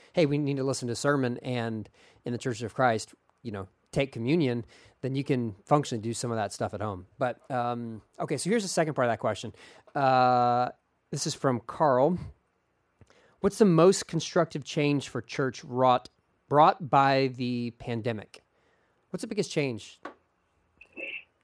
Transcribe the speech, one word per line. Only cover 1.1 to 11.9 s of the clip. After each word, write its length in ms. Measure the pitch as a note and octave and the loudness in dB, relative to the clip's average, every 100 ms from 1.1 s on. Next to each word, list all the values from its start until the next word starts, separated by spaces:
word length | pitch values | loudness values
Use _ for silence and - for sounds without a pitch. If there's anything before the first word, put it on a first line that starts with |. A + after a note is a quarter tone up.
| C#3+ B2+ A#2+ | 2 0 -2
and 500 | - B2 A#2 A2 G#2 _ _ _ - | -6 -4 -4 -6 -10 _ _ _ -8
in 60 | |
the 60 | A#2+ | -6
Church 240 | C3+ A2 | -4 -6
of 140 | A#2 - | -6 0
Christ, 400 | B2+ A2+ - _ _ _ | 2 2 -4 _ _ _
you 100 | A#2+ | -10
know, 160 | G2+ G2 _ _ | -10 -10 _ _
take 200 | - C3+ | -4 -4
communion," 540 | A#2 A#2 E3+ C3+ A#2+ A#2 - - _ | -4 0 2 2 -2 -6 -16 -20 _
then 140 | B2+ C3+ | -6 -4
you 80 | |
can 320 | C3+ C3 A#2 G2+ - | -2 -2 -2 -8 0
functionally 360 | D3 C#3 A#2 | 0 2 -4
do 120 | A2 | -6
some 160 | A2+ B2 | -6 -4
of 60 | A2+ | -4
that 160 | G2+ | -4
stuff 200 | - A2+ G2 | -6 -6 -6
at 60 | |
home. 260 | G#2+ F#2 F2+ - | -8 -8 -14 -6
But, 220 | B2+ A#2 - | -6 -6 -6
um, 500 | B2+ A#2+ A#2+ A#2 A2 - - | -4 -4 -4 -8 -12 -16 -10
okay, 180 | D#3 D3 | -6 -4
so 120 | E3+ | -2
here's 140 | A#3 | -2
the 60 | F#3+ | 0
second 240 | - D#3+ | 0 0
part 140 | C3+ B2 | 2 0
of 40 | |
that 80 | A2 | 0
question. 320 | A#2 G2+ A2+ - - - _ D3 | -2 -4 -8 -14 -20 -20 _ 0
Uh, 760 | C3+ C3 B2+ B2 B2 A#2+ B2 - _ _ _ | 2 4 4 4 4 2 0 -6 _ _ _
this 160 | D3 E3 | -6 -6
is 60 | - | -2
from 240 | C#3 A#2+ - | 0 0 -4
Carl. 500 | - D#3 | 0 4